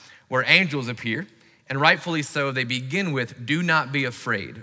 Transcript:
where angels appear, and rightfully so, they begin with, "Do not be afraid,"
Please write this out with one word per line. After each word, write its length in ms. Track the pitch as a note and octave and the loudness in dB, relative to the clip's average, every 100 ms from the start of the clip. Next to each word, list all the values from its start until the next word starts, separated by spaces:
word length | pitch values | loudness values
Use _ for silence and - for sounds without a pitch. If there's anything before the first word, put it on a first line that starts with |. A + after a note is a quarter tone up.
| - - - | -20 -20 -4
where 160 | C3 A#2+ | 0 4
angels 420 | E3 F3+ C#3 A#2+ | 4 4 -2 -4
appear, 380 | A#2+ A#2 A#2 G3 _ - _ - | -6 -4 -4 -4 _ -20 _ -6
and 140 | C3+ | 2
rightfully 400 | D#3 F3+ F3 E3 | 4 4 2 -2
so, 300 | C#3 D3+ C#3 | -2 -2 0
they 120 | C3 | 0
begin 480 | A#2+ B2+ C3 F3 F#3+ | -2 -2 -2 -2 0
with, 320 | C3+ A#2+ - | -2 -2 -6
"Do 200 | A#2+ D#3 | -2 0
not 280 | F3 D#3+ C3 | 4 2 2
be 140 | C#3 B2+ | -2 -2
afraid," 560 | A#2 B2 G#2+ C2+ A2+ | -4 -4 -4 -4 -12